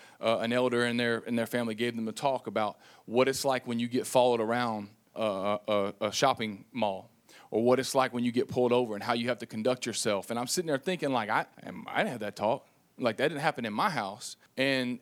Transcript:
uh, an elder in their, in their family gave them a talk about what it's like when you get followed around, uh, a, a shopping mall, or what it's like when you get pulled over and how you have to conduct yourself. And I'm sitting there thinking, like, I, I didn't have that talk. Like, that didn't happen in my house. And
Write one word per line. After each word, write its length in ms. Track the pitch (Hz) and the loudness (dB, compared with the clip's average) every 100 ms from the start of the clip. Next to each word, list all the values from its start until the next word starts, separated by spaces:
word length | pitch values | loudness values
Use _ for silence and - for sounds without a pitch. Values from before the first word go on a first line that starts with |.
| - - | -20 -4
uh, 160 | 113 113 | 0 2
an 160 | 113 | 2
elder 320 | 123 127 120 120 | 2 2 2 2
in 100 | 120 | 2
their, 220 | 120 117 | 0 0
in 160 | - 117 | 0 -2
their 100 | 113 | 0
family 300 | 120 117 110 | 0 -2 -2
gave 180 | 120 | -2
them 140 | 117 110 | -2 -6
a 60 | |
talk 340 | 107 139 127 - | -2 -2 -2 -2
about 300 | 107 107 - - - - | -2 -2 -4 -16 -20 -2
what 220 | 117 131 | 2 2
it's 160 | 131 | 2
like 240 | 139 127 123 | 0 0 -2
when 120 | 117 | -2
you 100 | 120 | -2
get 180 | 123 101 | -2 2
followed 320 | 131 123 117 | 4 6 4
around, 480 | 113 120 120 110 104 - _ | 2 0 0 -4 -8 -16 _
uh, 440 | - 110 95 98 104 - | -4 -2 0 0 -2 0
a, 260 | 104 101 - | 0 0 -2
a 120 | 107 | -4
shopping 500 | - 139 123 110 101 - | 2 2 2 -4 -8 -12
mall, 380 | 123 107 95 - _ _ - - | -4 -2 -4 -10 _ _ -20 -4
or 120 | 110 | 2
what 180 | 120 127 | 4 4
it's 120 | 127 | 2
like 200 | 135 131 | 0 0
when 100 | 120 | 0
you 80 | 120 | 0
get 160 | 120 - | 0 0
pulled 240 | 104 123 | 0 2
over 240 | 123 120 104 | 2 0 -4
and 80 | |
how 80 | 113 | -2
you 160 | 120 120 | -2 -2
have 120 | 120 | -4
to 60 | 117 | -6
conduct 400 | 110 117 127 120 | -4 -2 0 -4
yourself. 440 | 104 113 101 - | -4 -2 -2 -2
And 100 | 117 | -6
I'm 80 | 127 | -2
sitting 200 | - 165 | -4 -2
there 100 | 135 | -2
thinking, 340 | 190 180 143 | -2 -2 0
like, 180 | 127 107 | 0 0
I, 160 | 123 - - - - - | 0 -2 -8 -14 -14 -4
I 120 | - | -2
didn't 140 | 202 | 0
have 100 | 123 | -2
that 160 | 104 - | -8 -2
talk. 280 | 104 131 - _ _ - | 0 0 -4 _ _ -4
Like, 200 | 120 110 | -2 0
that 100 | 139 | 0
didn't 140 | 147 | 0
happen 240 | 156 139 113 | -2 -2 -2
in 80 | |
my 160 | 107 196 | 0 0
house. 480 | 143 98 104 - - _ - | 0 -4 -6 -14 -16 _ -2
And 440 | 135 131 123 123 | 0 0 -2 -4